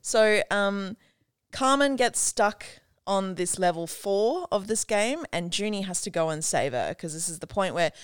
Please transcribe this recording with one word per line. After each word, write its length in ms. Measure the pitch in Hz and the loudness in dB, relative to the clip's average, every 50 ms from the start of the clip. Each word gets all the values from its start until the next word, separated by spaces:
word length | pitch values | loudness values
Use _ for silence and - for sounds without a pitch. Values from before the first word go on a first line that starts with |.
So, 400 | - - - 220 214 214 214 196 - - | -6 0 4 4 6 6 4 4 2 2
um, 460 | 202 202 202 202 202 202 196 185 220 - _ _ _ _ _ _ _ _ _ _ - | 0 0 0 0 -2 -2 -6 -8 -10 -14 _ _ _ _ _ _ _ _ _ _ -4
Carmen 420 | - 254 262 277 277 285 277 269 | 0 2 4 4 4 4 2 4
gets 240 | 247 247 226 - - | 2 2 2 2 0
stuck 460 | - - - - 208 208 - - - - - - _ _ _ _ _ | -2 0 2 2 2 2 2 -2 -10 -20 -20 -20 _ _ _ _ _
on 300 | - 202 196 190 190 180 | -2 0 0 0 -2 -4
this 220 | 175 175 175 - 185 | -4 -4 -4 0 2
level 260 | 180 175 165 165 170 | 2 2 2 0 -4
four 600 | 160 - - - 202 196 202 214 233 311 370 349 - | -8 -10 -6 -2 0 2 2 2 2 2 0 -2 -2
of 160 | - 202 190 | -2 -4 -2
this 160 | 208 226 - - | -2 -2 -2 0
game, 420 | - 214 208 214 240 285 339 311 - | 0 0 2 2 0 0 -4 -6 -4
and 260 | - 170 170 175 - | -4 -4 -4 -4 -4
Junie 240 | - 202 214 208 196 196 | -2 -2 -2 -2 -4 -4
has 180 | 185 175 - | -4 -4 -6
to 80 | - 202 | -6 -2
go 200 | - 170 160 160 | 0 0 0 0
and 140 | 156 151 - | 0 -2 -2
save 280 | - - 180 127 139 123 | -2 0 0 0 0 0
her, 200 | 120 85 76 - | -2 -2 -2 -4
'cause 180 | - - 160 151 | -6 -8 -10 -8
this 160 | 165 165 175 | -6 -6 -6
is 100 | 160 175 | -6 -8
the 80 | - | -12
point 280 | - - 202 190 175 127 | -6 -4 -2 -2 0 0
where, 160 | 175 165 147 - - | 0 0 0 -2 -6